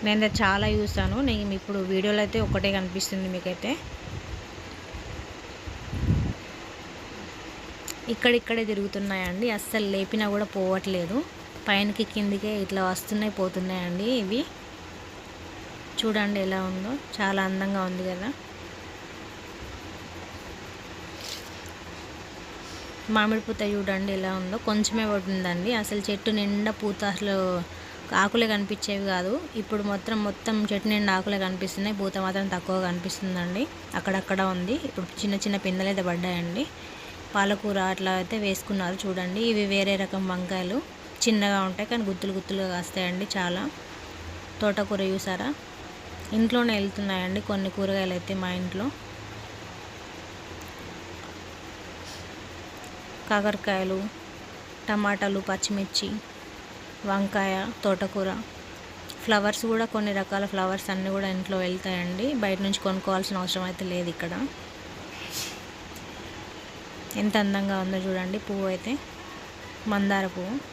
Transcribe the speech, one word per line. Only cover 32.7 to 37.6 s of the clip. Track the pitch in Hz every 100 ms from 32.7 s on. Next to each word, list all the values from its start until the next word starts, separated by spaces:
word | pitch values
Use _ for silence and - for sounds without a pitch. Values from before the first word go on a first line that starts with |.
| 185 185
కనిపిస్తుందండి, | 180 180 - 190 180 175 185 302 - - 190
అక్కడక్కడ | 196 190 190 190 190
ఉంది. | 180 180 277 285
ఇప్పుడు | - 180 -
చిన్న | 208 196 208
చిన్న | 202 190
పిందెలు | 185 190
అయితే | 196 180
పడ్డాయండి. | 175 180 180 170 180 302 - - - - - -
పాలకూర | 202 196 202